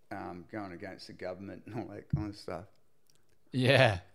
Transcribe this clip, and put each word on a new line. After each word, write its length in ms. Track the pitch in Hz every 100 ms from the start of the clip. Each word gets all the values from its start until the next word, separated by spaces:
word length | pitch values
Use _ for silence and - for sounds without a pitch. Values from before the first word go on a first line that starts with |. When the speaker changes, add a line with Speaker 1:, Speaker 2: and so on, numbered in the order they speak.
| -
Speaker 1:
um, 340 | 98 92 90 82
going 220 | 110 98
against 340 | 85 95 90 -
the 60 |
government 500 | 87 92 90 98 92 -
and 100 | 110
all 180 | 101
that 140 | 101 -
kind 160 | 107 104
of 80 | 104
stuff. 280 | - 85 98 - - - - - - - -
Speaker 2:
Yeah, 460 | 127 127 131 123 92 -